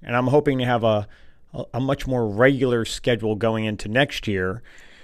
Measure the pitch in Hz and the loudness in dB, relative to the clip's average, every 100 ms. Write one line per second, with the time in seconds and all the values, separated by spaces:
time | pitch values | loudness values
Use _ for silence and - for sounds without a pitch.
0 | - 120 127 147 147 131 123 120 113 107 | -4 -2 2 2 2 0 0 2 2 2
1 | 104 - - - - - - 123 135 139 | -2 -12 -20 -20 -18 -14 -10 -6 -4 -4
2 | 135 127 110 101 131 135 131 120 107 - | -2 -2 -2 4 4 4 2 0 -2 -4
3 | 127 117 110 107 113 110 110 104 107 120 | -2 0 0 0 0 0 -2 -4 -2 0
4 | 143 - - 98 92 107 - - - - | 0 -2 -4 -2 -2 -6 -12 -20 -20 -20